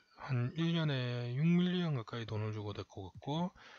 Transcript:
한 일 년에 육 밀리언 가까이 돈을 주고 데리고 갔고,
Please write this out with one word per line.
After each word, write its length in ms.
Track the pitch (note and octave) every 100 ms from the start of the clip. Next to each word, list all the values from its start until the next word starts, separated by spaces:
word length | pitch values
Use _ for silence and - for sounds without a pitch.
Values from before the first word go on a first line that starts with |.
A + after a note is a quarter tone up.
| _ -
한 360 | - B2 A#2+ D#3
일 180 | E3
년에 600 | E3 D#3 C3+ B2 A#2+ A#2+ B2+
육 100 | E3
밀리언 480 | F3 F3+ F3+ E3+ C3+
가까이 300 | - A#2+ A2
돈을 260 | G#2+ G#2+
주고 200 | G#2+ G#2
데리고 360 | G2 G2 - F#2
갔고, 400 | - - D#3+ F3+ - -